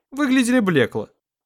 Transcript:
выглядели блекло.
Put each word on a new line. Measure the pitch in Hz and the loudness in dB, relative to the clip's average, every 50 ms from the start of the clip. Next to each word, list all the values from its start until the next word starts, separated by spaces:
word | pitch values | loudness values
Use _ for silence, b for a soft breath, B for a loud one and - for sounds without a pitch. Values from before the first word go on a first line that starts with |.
| _ _ | _ _
выглядели | 269 269 294 254 254 269 247 233 247 254 | -8 -4 -2 0 0 0 2 2 0 0
блекло. | 208 190 170 139 117 - - 110 - - _ _ _ _ _ _ _ | 0 2 2 2 0 0 -2 -8 -10 -12 _ _ _ _ _ _ _